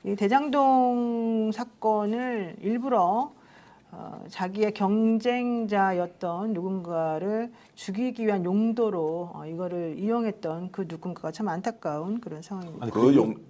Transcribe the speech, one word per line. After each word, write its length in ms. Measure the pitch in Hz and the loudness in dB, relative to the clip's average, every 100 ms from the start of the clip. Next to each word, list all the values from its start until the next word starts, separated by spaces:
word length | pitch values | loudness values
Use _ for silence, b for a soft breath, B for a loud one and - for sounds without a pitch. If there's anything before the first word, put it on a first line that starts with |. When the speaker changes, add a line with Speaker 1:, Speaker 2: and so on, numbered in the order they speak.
Speaker 1:
이 140 | 196 202 | -6 0
대장동 1400 | 202 262 294 285 269 262 247 240 240 233 226 226 220 | 2 4 2 4 6 6 6 2 0 0 0 2 0
사건을 1040 | 214 247 - 220 214 208 233 254 233 175 - | -2 -6 -2 0 2 2 0 -2 -4 -6 -4
일부러, 680 | 202 240 262 233 175 214 294 b b b b b _ | -2 -2 2 4 4 4 0 b b b b b _
어, 320 | - - - - | -14 -14 -14 -14
자기의 460 | - 185 202 214 | -6 -4 0 0
경쟁자였던 1800 | 208 196 214 226 226 240 247 247 240 220 202 190 180 175 - 180 170 220 | 2 2 4 4 2 2 0 0 -2 0 2 2 2 -2 -4 -6 -4 -2
누군가를 1000 | 185 185 190 170 165 160 156 190 214 233 b b | -2 -2 -4 -4 -2 0 -2 -2 -2 -4 b b
죽이기 520 | - - 196 254 240 220 | -14 -8 -4 -4 0 0
위한 180 | 196 | 2
용도로, 840 | 175 202 226 226 220 180 156 170 175 | 2 2 2 2 0 0 -2 -2 -6
어, 140 | 156 151 | -10 -10
이거를 500 | 165 180 175 170 151 | -6 -4 -4 -4 -4
이용했던 720 | 202 233 220 220 165 165 180 | -2 0 0 -4 -4 -4 -6
그 120 | - 170 | -6 -8
누군가가 420 | 160 185 165 160 | -8 -8 -8 -8
참 160 | - 208 | -6 -4
안타까운 720 | 165 233 226 165 151 175 233 | -4 -4 -6 -4 -4 -4 -6
그런 220 | - 156 | -6 -12
상황입니다. 400 | - 190 175 156 | -10 -10 -10 -8
Speaker 2:
아니, 80 | 117 | -4
Speaker 3:
그 80 | 104 | 4
Speaker 2:
그리고 220 | 131 139 | 6 6
Speaker 3:
용-, 120 | 110 - | 4 -2